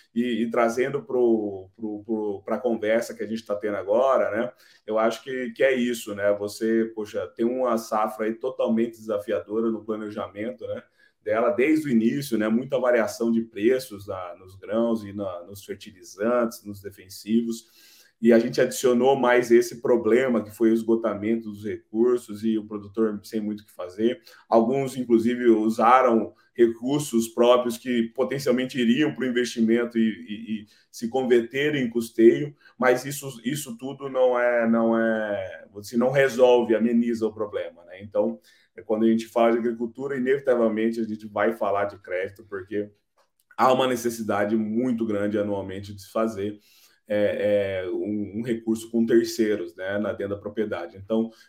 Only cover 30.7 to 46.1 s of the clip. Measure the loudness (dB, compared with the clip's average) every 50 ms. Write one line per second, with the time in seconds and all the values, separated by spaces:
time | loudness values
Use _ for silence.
30.7 | _ _ _ _ -14 -10 -10 -4 -4 -2 2 4 4 4 2 0 -4 -4 -2 -2
31.7 | -2 -2 -4 -2 -2 -4 -6 -4 0 6 6 8 8 6 -2 -6 -10 _ _ -20
32.7 | _ _ 2 4 4 2 0 -6 -8 -8 -8 -10 -12 -8 -6 -6 -6 -6 -6 -10
33.7 | -12 -12 -10 -12 -10 -8 -10 -6 0 2 4 4 4 4 2 2 2 2 2 4
34.7 | 2 4 4 2 2 2 2 0 0 -2 -2 -4 -4 -6 -6 -8 -12 -16 -20 -18
35.7 | -18 -18 -16 -4 -2 0 0 2 4 4 2 2 4 4 6 6 6 6 6 4
36.7 | 2 2 4 2 2 2 2 2 0 -2 -2 -4 -2 -4 -8 -6 -6 -8 -8 -8
37.7 | -12 -16 -20 -20 -20 -18 -18 -4 -2 0 0 0 -2 -6 _ _ _ _ _ _
38.7 | _ -20 -4 -4 0 2 4 4 4 2 0 -2 0 2 4 4 4 2 0 -2
39.7 | -4 -4 -6 -8 -8 -8 -8 -6 -4 -4 0 0 0 0 2 2 2 4 4 2
40.7 | 2 0 0 -2 -2 -2 -4 -6 -6 -10 -10 -10 -4 0 0 0 0 -2 -2 -2
41.7 | 0 -2 -2 -4 -6 -12 _ -8 -6 -6 -6 -6 -10 -16 -18 -14 -12 -12 -10 -8
42.7 | -6 -6 -6 -6 -10 _ _ _ _ _ _ _ _ _ _ _ _ 2 4 4
43.7 | 4 4 2 0 0 -2 -2 -4 -4 -4 -4 -4 -2 0 0 0 0 -2 -2 -2
44.7 | -2 -2 -2 -2 -2 -2 -2 -2 -2 -2 -2 -2 -2 -2 -2 -2 -4 -6 -6 -8
45.7 | -10 -12 -12 -14 -16 -18 -18 -8